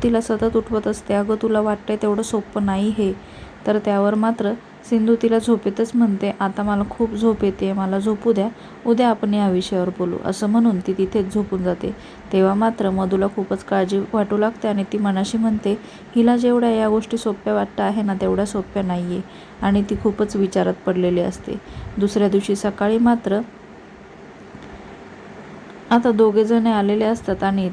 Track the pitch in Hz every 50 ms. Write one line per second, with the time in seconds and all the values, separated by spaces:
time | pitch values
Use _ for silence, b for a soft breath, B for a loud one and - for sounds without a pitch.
0 | 240 233 233 226 226 - 220 208 226 226 226 226 220 - 226 214 - 214 214 -
1 | - - 202 202 202 220 220 220 233 220 214 214 214 214 208 208 - - 214 208
2 | 220 208 208 214 220 - 226 202 202 - - 214 202 196 190 196 208 220 214 220
3 | 202 190 196 - B B B B B B B B - 208 214 214 214 208 202 196
4 | 202 202 214 214 220 226 226 - 208 202 233 - - - - - - - 240 220
5 | 220 226 233 226 233 226 226 226 220 240 226 196 - 202 202 - 226 226 - 233
6 | 233 208 196 196 196 196 - - 196 190 196 208 202 208 208 202 202 - - -
7 | 233 220 214 208 226 226 208 - 208 196 190 - 196 190 196 196 190 185 196 196
8 | 196 220 214 208 - 233 214 214 202 233 B B B B B B B 233 233 240
9 | 247 233 214 214 214 208 208 208 202 190 180 185 185 - 202 180 180 185 180 -
10 | 180 170 175 - - - 196 - 214 208 220 233 233 233 196 180 - 196 190 196
11 | 190 190 - 208 185 190 - 208 202 - 190 185 180 180 175 - - 190 202 B
12 | B B B B B - - 190 190 190 196 208 226 226 226 - 202 190 190 190
13 | 190 185 196 190 196 202 - 214 190 - 196 190 - - 196 196 185 185 196 196
14 | 196 - 233 214 202 208 208 208 214 226 226 - - 214 208 202 190 - 208 214
15 | 202 202 190 190 202 - 233 226 226 226 214 208 - 196 208 208 B B B B
16 | B B - 233 233 240 247 240 247 247 240 240 240 233 226 220 220 214 214 220
17 | 220 - 233 226 - 220 196 202 - 214 214 202 202 196 - 214 196 196 202 220
18 | 214 202 190 190 190 185 185 190 208 202 - 196 185 - - 202 190 180 180 180
19 | 175 175 180 190 190 B B B B B B B - 196 202 208 202 - 208 -
20 | - 214 196 - 214 208 220 196 196 185 - 190 180 180 180 - - 190 180 180
21 | 180 175 180 175 175 190 180 - - - - 196 B B B B B B B 202
22 | 202 202 - 208 208 190 202 196 202 - 196 196 - 202 202 - 202 214 220 226
23 | 233 240 240 233 - 190 196 220 233 226 - - - - - - - - - -
24 | - - - - - - - - - - - - - - - - - - - -
25 | - - - - - - - - - - - - - - - - - - 240 240
26 | 240 240 220 214 220 214 196 220 214 220 233 233 220 233 220 202 202 202 208 214
27 | 220 220 226 226 - 220 185 - 196 196 196 196 185 180